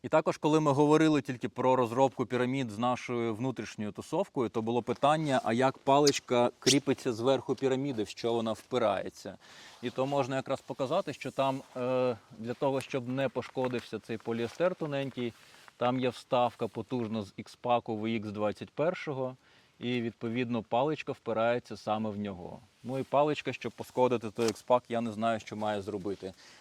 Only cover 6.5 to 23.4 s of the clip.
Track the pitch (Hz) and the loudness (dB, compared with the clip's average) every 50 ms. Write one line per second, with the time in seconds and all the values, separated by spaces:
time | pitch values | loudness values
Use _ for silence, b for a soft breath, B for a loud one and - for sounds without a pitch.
6.5 | - _ - 139 131 139 - - 127 - - 135 117 107 113 135 135 127 - - | 0 _ 2 4 4 4 4 2 -2 0 0 -4 -2 0 2 2 2 2 0 -4
7.5 | - - 135 127 131 131 139 143 127 107 104 - - - - 117 117 117 113 113 | -4 -2 0 0 0 0 -2 -4 -4 -4 -4 -6 -6 -4 -2 0 0 0 0 -2
8.5 | 107 - - _ 127 123 117 104 98 92 - 95 _ - - 101 92 - B B | -4 -6 -8 _ 0 2 2 2 2 0 -4 -6 _ -12 -14 -14 -14 -14 B B
9.5 | B B B B B B 117 123 - - 131 139 143 143 131 123 135 135 123 - | B B B B B B -8 -6 -4 -2 -2 0 0 0 0 0 -2 -4 -2 -4
10.5 | 135 - - - 135 - 139 123 156 190 190 156 131 - - 131 - - 135 135 | -6 -6 -6 -12 -6 -6 -4 0 0 -2 -2 -4 -10 -8 -10 -8 -2 0 0 0
11.5 | 135 135 - - - 127 123 123 131 127 127 127 117 101 - _ - 107 110 117 | -2 -4 -8 -10 -8 -6 -2 -2 0 0 0 0 -2 -4 -10 _ -16 -10 -8 -8
12.5 | 123 - 151 139 135 135 - - - 135 120 123 127 135 135 123 _ 127 117 - | -4 -2 -2 0 0 -2 -4 -4 -6 -6 -4 -4 -4 -2 -2 -2 _ -6 -8 -6
13.5 | _ 135 127 123 123 117 - - - 104 - - 117 107 - 117 117 117 117 113 | _ -4 -4 -2 -2 -4 -6 -6 -10 -10 -8 -8 -10 -8 -4 -6 -4 -4 -4 -6
14.5 | - - 165 185 180 - 170 147 143 139 139 131 - 127 123 117 - b b b | -2 0 0 0 0 -2 -6 -4 -4 -4 -4 -6 -6 -6 -6 -6 -6 b b b
15.5 | b b b b b _ 120 123 127 131 127 123 113 - - _ - 123 123 117 | b b b b b _ 0 0 0 0 -2 -2 -4 -4 -4 _ 2 2 2 2
16.5 | - - 120 107 _ 113 107 _ 131 123 117 104 113 113 101 92 _ - 110 - | 0 -4 -6 -6 _ -10 -6 _ -4 -4 -2 -2 -4 -6 -6 -6 _ -14 -14 -14
17.5 | - _ - 123 120 120 - - 113 107 107 113 113 113 101 107 98 104 107 104 | -18 _ 0 0 0 2 0 -2 -6 -4 -2 -2 -2 -2 -4 -6 -4 -2 -2 -2
18.5 | 101 - 113 92 _ - 147 175 180 - - 160 139 131 131 127 131 b b b | -2 -4 -12 -10 _ 0 0 0 0 -4 -8 -8 -6 -4 -6 -6 -8 b b b
19.5 | b b b b b _ 117 120 123 123 117 117 - _ - 117 113 123 127 117 | b b b b b _ -4 -2 -2 -2 -2 -4 -6 _ -6 -4 -2 -2 -2 -2
20.5 | 120 117 101 _ 117 120 135 156 156 - - - 131 - _ 117 - 110 113 117 | -2 -4 -2 _ 0 2 2 0 -2 -4 -6 -10 -10 -8 _ -4 0 2 2 2
21.5 | 120 123 _ - 110 101 - 110 107 110 110 110 101 101 104 101 95 87 90 - | 2 0 _ -8 -16 -10 -4 -2 -2 -2 -2 -4 -4 -4 -6 -6 -8 -8 -12 -14
22.5 | - - - _ _ _ - 117 131 135 127 - - 135 147 156 147 - | -14 -16 -20 _ _ _ -10 -8 -6 -6 -4 0 2 2 4 2 0 -2